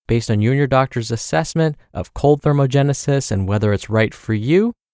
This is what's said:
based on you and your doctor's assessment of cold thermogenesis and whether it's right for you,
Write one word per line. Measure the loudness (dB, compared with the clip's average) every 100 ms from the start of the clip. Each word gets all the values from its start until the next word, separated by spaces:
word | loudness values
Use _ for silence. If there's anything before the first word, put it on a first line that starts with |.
| -2
based | -2 0
on | 0
you | 2
and | 2
your | 2
doctor's | 2 0 -4 -6
assessment | -6 -4 -2 -2 0 -2 -2 _
of | -12 -10
cold | 0 2 2
thermogenesis | 2 2 2 2 2 0 -2 -2 -2
and | -4 -2
whether | 0 0
it's | 0 0
right | 0 0
for | -4 -6
you, | -4 0 0 0 -6 _